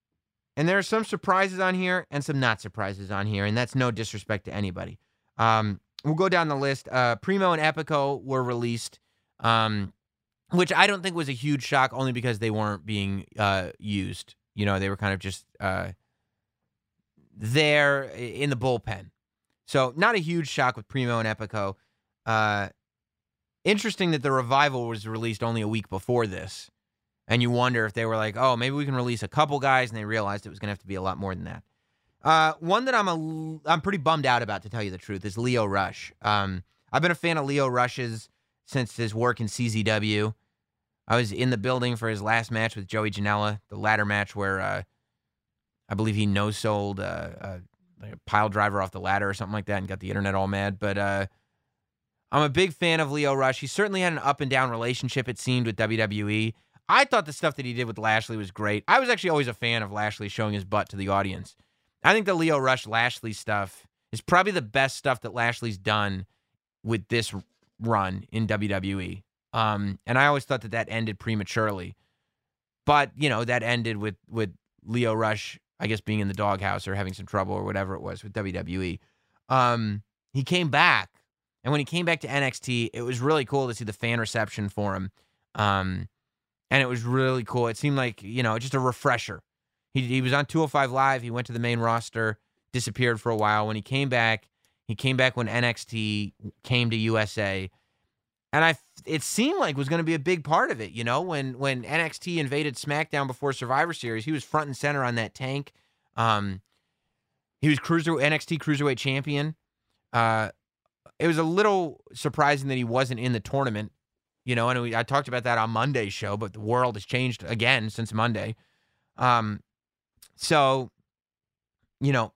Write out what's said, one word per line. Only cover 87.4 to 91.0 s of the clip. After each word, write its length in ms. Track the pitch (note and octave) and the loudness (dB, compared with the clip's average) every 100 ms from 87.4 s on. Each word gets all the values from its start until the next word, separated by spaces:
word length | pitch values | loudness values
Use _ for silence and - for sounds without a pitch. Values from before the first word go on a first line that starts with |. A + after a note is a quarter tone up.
cool. 240 | A2 B2 A#2 | -2 0 0
It 100 | G#2+ | 0
seemed 200 | D3 C#3 | 0 0
like, 260 | B2 - | -2 -6
you 200 | G2 B2 | -8 -2
know, 160 | A#2 A2 | 0 0
just 160 | C3 | -2
a 40 | C#3 | 0
refresher. 640 | B2+ A#2 C#3+ A#2+ - E2+ _ _ _ _ _ | 0 0 0 0 -2 -12 _ _ _ _ _
He, 80 | C3+ | -4
he 180 | B2 C3 | 0 0
was 120 | B2+ | 2
on 140 | C#3+ C#3+ | 0 2
two 160 | D#3+ | 0
oh 40 | D3+ | 2
five 260 | C#3+ C3 | 2 2
Live. 300 | C3 | 2